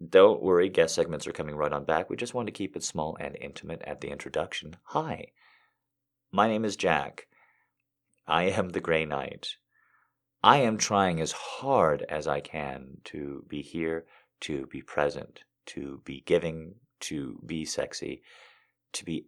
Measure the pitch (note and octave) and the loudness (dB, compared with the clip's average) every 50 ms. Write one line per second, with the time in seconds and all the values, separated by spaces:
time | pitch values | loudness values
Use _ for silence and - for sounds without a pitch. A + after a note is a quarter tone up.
0 | E2+ - - F#2+ - G#2+ G2+ - - F#2 F2+ F2 F#2 G2 - - E2 D#2+ - - | -4 6 10 10 12 12 10 6 4 4 6 6 6 4 4 4 4 4 2 0
1 | E2 E2 D#2+ C#2+ - - - - D#2 D#2 D2 D2+ D2+ D2 D2 D2 - - D#2+ D#2 | 0 0 -2 -4 -6 -8 -8 -8 -8 -6 -4 -2 -2 -2 -2 -2 0 0 0 0
2 | F#2 - F#2 - A#2+ A#2+ - B2 A#2 G#2 - - G2+ F#2+ - - - - - E2 | 0 -2 -6 -6 -6 -6 -6 -6 -6 -6 -6 -6 -8 -8 -6 -8 -10 -6 -4 -4
3 | D#2 D#2 - - D2+ C#2+ - - C2 C#2+ C#2+ - - D2+ E2+ - - - D2 - | -4 -4 -6 -8 -10 -10 -10 -10 -12 -12 -12 -14 -12 -12 -12 -10 -10 -12 -10 -10
4 | - C#2+ C#2+ C#2+ - - - D2+ D#2+ - - - - D#2 D#2+ - _ - - D3 | -10 -10 -10 -10 -12 -6 -4 -4 -4 -4 -6 -10 -10 -12 -16 -18 _ -6 -4 -4
5 | D#3+ D#3+ F#2+ - - - _ _ _ _ _ _ _ _ _ _ _ _ _ _ | -4 -4 -6 -10 -12 -16 _ _ _ _ _ _ _ _ _ _ _ _ _ _
6 | _ _ _ _ _ _ - - G#2+ A2+ A2 A2 A2+ G#2 F#2+ - - F2+ D#2+ D2 | _ _ _ _ _ _ 2 2 2 4 2 0 0 -2 -2 0 2 2 2 2
7 | C#2 - - - - _ _ _ _ _ _ _ _ _ _ _ _ _ _ _ | 0 -4 -8 -16 -20 _ _ _ _ _ _ _ _ _ _ _ _ _ _ _
8 | _ _ _ _ _ - D#2+ E2 F2+ F#2+ G2 A2 F#2+ F#2 F2 F#2 E2 E2+ E2 D#2+ | _ _ _ _ _ 0 2 2 2 2 0 0 -2 -2 -4 -4 0 2 2 2
9 | D#2+ D2+ D2 C#2+ C2 - - - - - - - _ _ _ _ _ _ _ _ | 2 0 -2 -4 -4 -6 -10 -10 -12 -12 -12 -14 _ _ _ _ _ _ _ _
10 | _ _ _ _ _ _ _ _ - G#2 B2 C#3+ C3 A2+ G#2+ G#2 - - A2 G2+ | _ _ _ _ _ _ _ _ 6 8 8 8 6 4 2 0 0 2 4 4
11 | G2 F#2 F2 E2 D#2+ - - - - - - - - C3+ C3+ A#2 F2+ D#2+ D2 C#2 | 4 4 2 0 -2 -4 -4 -8 -10 -12 -10 -8 -2 2 4 4 6 4 4 2
12 | - - - D2+ D2+ D#2 C#2+ D2 D2 - - D#2 D2 C#2 C2 C2 C2 C2 C2+ - | -2 -4 -6 -4 -2 -2 -2 -2 -4 -6 -8 -8 -6 -6 -8 -10 -12 -16 -18 -20
13 | _ - - D2+ C#2+ C#2+ C#2 C#2 - - - D2 D2 - - E2+ D#2+ D#2+ E2 E2 | _ -12 -10 -8 -8 -8 -10 -12 -12 -10 -10 -10 -10 -8 -6 -4 -2 -2 -2 -4
14 | D#2+ - _ _ _ _ _ _ - - D#2 C#2 C2+ - - C2+ - - - - | -6 -10 _ _ _ _ _ _ -8 -6 -6 -6 -6 -8 -10 -14 -14 -6 -2 0
15 | D2 D2 - - - - _ - - _ _ _ _ - - - C#2+ C#2 C#2 C#2 | 0 0 -2 -4 -10 -14 _ -20 -20 _ _ _ _ -14 -12 -10 -10 -10 -10 -12
16 | - - C#2 C2+ - - F2 E2+ E2+ E2 D#2+ D#2+ D#2+ E2+ G2 - _ _ _ _ | -12 -12 -14 -12 0 2 2 2 2 0 -6 -8 -10 -14 -16 -20 _ _ _ _
17 | - - - D2 C#2 B2+ - - - - D#2+ D#2+ D#2 D2 - - C#2 - - - | -10 -8 -6 -6 -6 -6 -8 -12 -10 -8 -6 -6 -6 -4 -4 -4 -4 -4 -6 -10
18 | - - C2+ - _ - - - - - - _ _ _ _ _ _ _ - - | -10 -10 -10 -12 _ -20 -20 -20 -20 -20 -20 _ _ _ _ _ _ _ -14 -10
19 | - F2 D#2+ D2+ - | -8 -6 -6 -6 -6